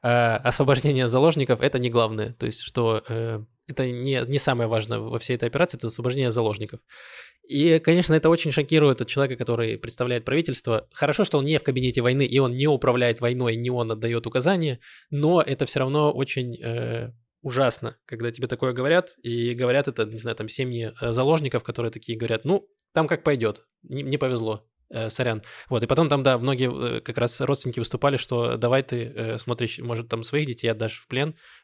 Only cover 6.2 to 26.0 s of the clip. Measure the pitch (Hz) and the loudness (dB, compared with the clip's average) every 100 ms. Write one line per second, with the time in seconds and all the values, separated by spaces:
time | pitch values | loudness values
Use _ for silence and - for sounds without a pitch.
6.2 | 127 113 110 101 110 - _ - - - | 0 2 0 -2 -8 -12 _ -20 -20 -20
7.2 | - _ _ 139 160 160 160 170 165 156 | -20 _ _ 0 4 4 4 2 4 4
8.2 | 160 165 151 139 139 156 147 131 123 143 | 6 4 2 0 2 4 6 4 -2 0
9.2 | 139 123 120 117 113 110 113 - 123 123 | 0 -2 -2 0 0 -4 -8 -4 -2 -2
10.2 | 120 143 165 131 - 110 - - 143 151 | 0 0 0 -4 -2 -2 -2 -2 0 2
11.2 | 196 147 139 156 - 127 127 120 120 131 | 4 2 2 2 2 0 2 2 2 4
12.2 | 139 127 131 123 147 135 131 123 120 113 | 4 4 4 2 2 4 4 4 4 2
13.2 | 120 123 123 113 120 123 117 110 117 117 | 0 0 0 0 -2 -2 -2 -2 -2 -2
14.2 | 117 127 139 190 160 120 - - _ 147 | -2 0 2 2 0 -4 -12 -20 _ 0
15.2 | 151 175 143 135 - 139 131 147 151 151 | 4 4 4 0 -2 -2 0 2 2 2
16.2 | 139 - 123 117 117 117 120 117 117 - | -2 -2 -6 -6 -6 -6 -4 -6 -8 -14
17.2 | _ _ 139 123 131 - 113 - _ 113 | _ _ -6 2 2 2 -8 -12 _ -6
18.2 | 117 113 120 127 131 123 131 170 180 - | -6 -4 -6 -2 -2 0 2 2 0 -12
19.2 | 120 120 120 120 127 131 143 120 107 113 | -6 -4 -2 -2 2 2 0 -2 -4 -4
20.2 | 117 107 110 - 127 120 113 - 117 117 | -8 -6 -8 -6 -6 -4 -8 -6 -4 0
21.2 | 135 160 139 123 - 117 113 117 - 113 | 2 2 0 -4 -6 -6 -6 -6 -10 -6
22.2 | 117 113 139 196 - _ _ - 156 156 | -2 -2 0 -2 -2 _ _ 0 0 0
23.2 | - 135 113 104 _ _ - 135 135 139 | 0 0 0 -4 _ _ -12 -10 -4 -2
24.2 | 131 123 110 107 _ _ _ 117 113 - | -2 -2 -4 -6 _ _ _ -8 -8 -4
25.2 | 123 110 - - - 123 117 143 | -4 -4 -8 -20 -4 -2 2 2